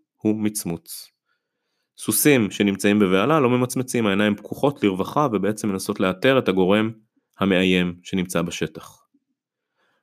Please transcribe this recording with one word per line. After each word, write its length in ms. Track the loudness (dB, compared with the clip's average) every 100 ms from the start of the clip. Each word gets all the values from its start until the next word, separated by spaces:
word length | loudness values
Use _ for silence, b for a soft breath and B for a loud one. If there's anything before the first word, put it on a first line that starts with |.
| _ _
הוא 260 | -2 0
מצמוץ. 680 | -2 -4 -6 -8 -10 -18 -20 _ _ _ _ _ _ _ _ _
סוסים 540 | -4 2 4 4 2
שנמצאים 480 | 0 0 2 2 4
בבהלה 400 | 4 2 2 2
לא 100 | 2
ממצמצים, 580 | 2 0 -4 -4 -2 0
העיניים 280 | 0 0 -2
פקוחות 480 | -6 -2 -2 0
לרווחה, 440 | 0 0 -2 0 0
ובעצם 380 | 0 -2 -4 -4
מנסות 300 | -4 -4 -2
לאתר 400 | -2 0 2 2
את 100 | 2
הגורם 420 | 2 2 2 0 -6 _ _ _ _
המאיים 600 | 0 2 2 2 0 -6
שנמצא 380 | -6 -6 -2 -4
בשטח. 640 | -4 -6 -8 -8 -20 -20 _ _ _ _ _ _ _ _ _ _